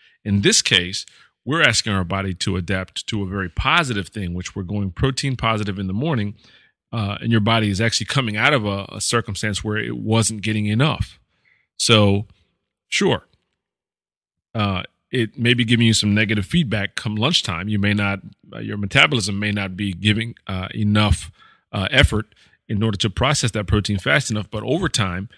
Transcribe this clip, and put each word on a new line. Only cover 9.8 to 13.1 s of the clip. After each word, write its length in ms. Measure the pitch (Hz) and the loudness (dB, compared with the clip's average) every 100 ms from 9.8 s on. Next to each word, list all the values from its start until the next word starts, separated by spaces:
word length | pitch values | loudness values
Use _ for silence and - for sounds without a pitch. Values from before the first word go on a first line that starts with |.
| 117 120 | -4 -4
wasn't 420 | 107 113 104 110 | 2 2 2 -2
getting 240 | 101 107 | -2 0
enough. 540 | 104 110 151 - - - _ _ _ _ _ - | 2 2 2 0 -6 -12 _ _ _ _ _ -2
So, 480 | - 110 101 98 - _ _ _ _ _ _ | 4 6 6 2 -2 _ _ _ _ _ _
sure, 400 | - 196 | 0 2